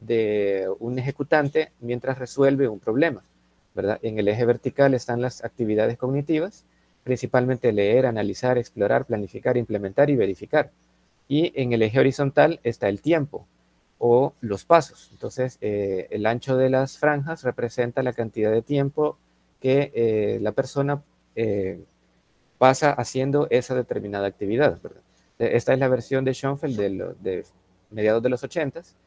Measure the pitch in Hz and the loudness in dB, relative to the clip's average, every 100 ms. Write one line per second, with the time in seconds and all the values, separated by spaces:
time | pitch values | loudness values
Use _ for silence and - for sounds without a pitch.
0 | 110 117 110 104 101 98 92 98 117 127 | -2 0 2 2 0 0 -2 -4 -6 -6
1 | 127 135 139 156 143 156 156 _ 120 120 | -6 -6 0 0 2 0 -4 _ -8 -6
2 | 131 131 127 - 139 135 131 104 - 117 | -4 -6 -6 2 2 4 0 -2 -4 0
3 | 165 113 - _ _ _ _ - 98 107 | 0 -2 -12 _ _ _ _ -6 -4 -2
4 | 113 110 101 107 117 120 131 - 139 127 | -4 -2 0 2 0 0 -2 2 2 2
5 | - 120 127 - 117 - 113 107 113 120 | -2 -4 -4 -6 -10 -4 0 2 0 0
6 | 127 139 143 156 180 - _ _ _ _ | -2 -2 -2 -2 -2 -8 _ _ _ _
7 | - 127 120 131 123 127 123 104 101 120 | -4 -4 0 0 2 0 2 2 4 4
8 | 127 110 104 98 127 123 117 - 101 123 | 4 0 -4 -2 -2 0 -2 -2 0 0
9 | 131 110 101 120 127 123 113 107 98 98 | 0 -4 -6 -6 -2 -2 -2 -4 -2 2
10 | 143 139 98 92 104 151 - _ _ _ | 2 4 2 -2 -2 -2 -2 _ _ _
11 | _ _ - 139 170 - 123 117 110 127 | _ _ -4 -2 0 -2 -2 2 2 4
12 | 131 131 139 - 151 170 117 - 104 101 | 2 2 0 4 4 2 -4 -2 -2 -2
13 | 147 165 143 92 - _ _ _ _ - | 0 0 0 -8 -16 _ _ _ _ -2
14 | 120 120 139 - 113 98 - 170 147 - | 4 4 2 -4 -6 -4 4 4 4 -6
15 | - - 104 - 127 - 107 104 98 95 | -20 -14 -10 -6 -6 -4 -4 -2 -2 -4
16 | - 110 107 120 135 131 131 131 135 - | -6 -4 -2 -2 -2 0 2 2 -2 -2
17 | 151 147 143 160 127 - 120 - 120 120 | -2 0 -4 -6 -6 -4 -4 -2 -4 -2
18 | 127 120 113 113 107 113 113 143 139 147 | -4 -4 -6 -2 0 0 0 0 0 0
19 | 151 - _ _ _ _ 131 135 143 113 | -2 -4 _ _ _ _ 0 2 0 0
20 | 117 107 104 107 104 107 131 139 139 143 | 0 2 0 -2 -2 -2 -4 -2 -2 -4
21 | - _ _ - 113 101 95 90 98 _ | -8 _ _ -6 -2 -2 -4 -6 -14 _
22 | _ _ _ _ _ - 131 135 151 - | _ _ _ _ _ 4 4 6 2 0
23 | 117 131 135 143 147 120 - 127 120 - | -2 -2 0 0 2 0 0 -4 -4 -6
24 | 101 101 98 - 98 117 143 85 - - | -6 -4 -4 -4 -2 2 2 0 -8 -18
25 | _ _ _ - 113 120 123 131 131 127 | _ _ _ -4 0 0 2 2 2 0
26 | 117 135 131 127 139 143 151 113 101 95 | 0 -2 -2 -2 -4 -4 -4 -2 -4 -4
27 | 92 90 98 90 - _ _ _ _ 107 | -8 -8 -8 -8 -8 _ _ _ _ -2
28 | 107 113 120 123 135 175 143 165 - _ | 0 2 0 -2 -4 -6 -6 -6 -14 _